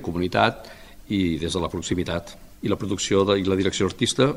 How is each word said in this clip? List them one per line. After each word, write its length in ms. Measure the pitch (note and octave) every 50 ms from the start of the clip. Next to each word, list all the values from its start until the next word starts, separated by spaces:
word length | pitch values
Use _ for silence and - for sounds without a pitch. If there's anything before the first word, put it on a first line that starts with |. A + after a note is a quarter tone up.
| -
comunitat 640 | F2 E2+ F2 F2+ F2+ - A2 G#2+ A2+ - - - - - - - - - - - - G#2+
i 220 | G2 F#2 E2+ D#2+ D2
des 120 | E2 E2 E2+
de 60 | F2+
la 80 | E2 D#2+
proximitat. 680 | - F2 - - F2+ F2 D#2+ F2 E2+ E2+ - - - - - - - - -
I 80 | -
la 80 | G2 -
producció 460 | G#2+ G2 G2+ F#2+ - - G2+ G2 G2
de, 80 | G#2 G2+ G2
i 20 | F#2
la 160 | F#2+ F#2+ F#2+
direcció 260 | F#2+ F#2+ - - G2 F2+
artista, 400 | - - B2 - - - B2+ D3 -